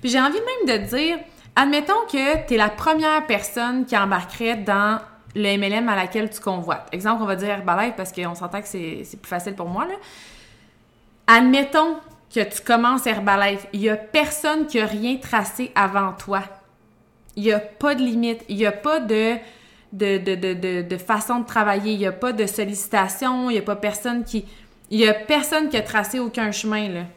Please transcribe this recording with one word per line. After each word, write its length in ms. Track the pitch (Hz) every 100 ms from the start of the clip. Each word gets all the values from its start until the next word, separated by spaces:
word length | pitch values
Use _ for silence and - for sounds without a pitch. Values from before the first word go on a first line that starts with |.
Puis 80 | 254
j'ai 100 | 254
envie 140 | 269 381 466 508 339
même 100 | 220
de 60 |
te 100 | 202
dire, 240 | 254 320 339 - - -
admettons 380 | - 277 294 294 427 453
que 340 | 277 269 214
t'es 120 | - 233
la 100 | 208
première 580 | 214 311 320 311 311
personne 600 | 302 202 - 240 240 254
qui 100 | 247
embarquerait 640 | 220 196 185 180 - 226 226
dans 420 | 202 196 208 220 - - -
le 100 | 208
M 180 | 202 202
L 80 | 196
M 160 | 214 233
à 80 |
laquelle 340 | 196 185 220 214
tu 120 | -
convoites. 480 | 202 185 170 - -
Exemple, 320 | 175 214 233
on 40 | 208
va 100 | 185
dire 120 | 202
Herbalife 440 | 202 185 175 233
parce 160 | 233 185
qu'on 240 | 185 175
s'entend 260 | 175 175 202
que 60 | 208
c'est, 360 | 190 160 -
c'est 160 | - -
plus 80 | -
facile 240 | 180 180
pour 160 | 196 175
moi, 160 | 190
là. 100 | 330 403 - - - - - - - _ _ _ _ _ -
Admettons 680 | 233 254 269 277 311 320 320 - - _
que 120 | 226
tu 200 | 202 -
commences 460 | - 233 240 254 254
Herbalife, 600 | 208 196 196 202 202 -
il 80 | 202
y 100 | 214
a 60 |
personne 720 | 214 - 302 302 - 311 311 302
qui 140 | 233
a 40 |
rien 300 | 214 208 233
tracé 560 | 262 - 226 202 - 254
avant 360 | - 196 196 196
toi. 320 | 185 - 196 196 - _ _ _ _ _ _ - -
Il 60 |
y 80 | 214
a 80 | 208
pas 360 | 214 - 285
de 60 | 262
limite, 440 | 254 233 233 226 -
il 80 |
y 100 | 202
a 60 | 208
pas 300 | 208 302 311
de, 320 | 226 214 220 233 - - - - _
de, 260 | 196 208 196
de, 160 | 185
de, 180 | 180 185
de, 280 | 180 185 180
de 140 | 175 180
façon 420 | 180 214 214 240
de 60 |
travailler, 460 | 226 233 214 196 208
il 80 | 208
y 60 |
a 80 | 196
pas 180 | 185 247
de 140 | 220
sollicitation, 1040 | 202 - 202 208 - 214 190 - 262 254 254
il 60 |
y 40 | 220
a 20 |
pas 140 | 196
personne 480 | 202 208 208 247 240
qui, 220 | 233 220 - - - _ -
il 100 | 220
y 40 |
a 80 | 220
personne 540 | 214 - 294 285 311 302
qui 80 |
a 60 | 233
tracé 380 | 202 220 202 254
aucun 320 | 233 233 214
chemin, 360 | 202 220 214 208
là. 140 | 175 175